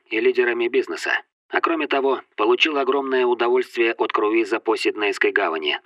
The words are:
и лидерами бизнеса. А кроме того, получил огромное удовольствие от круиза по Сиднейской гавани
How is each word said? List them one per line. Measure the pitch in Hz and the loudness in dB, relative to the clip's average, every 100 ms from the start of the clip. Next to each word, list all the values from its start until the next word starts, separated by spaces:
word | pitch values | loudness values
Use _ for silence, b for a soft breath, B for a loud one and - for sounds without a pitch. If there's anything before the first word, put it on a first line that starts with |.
| - | -6
и | 110 | 0
лидерами | 123 127 120 120 120 | 0 2 0 0 0
бизнеса. | 127 - 82 - - - _ - | 0 -2 -6 -4 -6 -6 _ -6
А | - | -2
кроме | - 160 147 | 0 -2 -2
того, | 139 135 131 - - | 0 0 -2 -6 -2
получил | 110 123 160 143 | 2 2 2 0
огромное | 131 139 135 131 123 | 0 0 0 0 2
удовольствие | 120 120 127 123 120 117 | 2 2 2 0 0 0
от | 117 110 | 0 -2
круиза | - 107 113 104 110 | 0 2 2 0 -2
по | - 107 | 0 0
Сиднейской | 107 101 104 95 104 | 0 -2 -2 0 0
гавани | 92 85 80 92 92 | 0 -2 -2 -4 -6